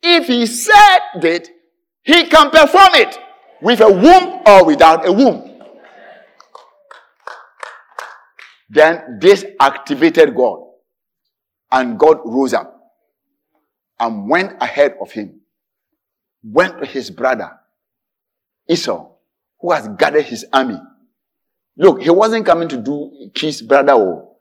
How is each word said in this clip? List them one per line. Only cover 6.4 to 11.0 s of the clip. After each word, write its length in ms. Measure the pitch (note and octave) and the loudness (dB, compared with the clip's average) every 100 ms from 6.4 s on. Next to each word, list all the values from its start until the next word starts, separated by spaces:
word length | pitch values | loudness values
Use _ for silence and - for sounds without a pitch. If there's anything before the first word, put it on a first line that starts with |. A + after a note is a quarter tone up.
| _ - _ _ _ - _ _ - - _ _ - - _ - - - _ _ - _ _ | _ -20 _ _ _ -20 _ _ -20 -20 _ _ -20 -20 _ -20 -20 -20 _ _ -20 _ _
Then 500 | A2 D#3 E3 - A#2 | 2 2 0 -10 -4
this 240 | F3 G3 - - | 2 2 0 -2
activated 760 | C3+ C#3 - C#3+ E3 D#3+ D3+ A#2+ | -2 -2 -10 -2 -2 2 0 2
God. 240 | B2 F2 - _ _ _ | -4 -4 -18 _ _ _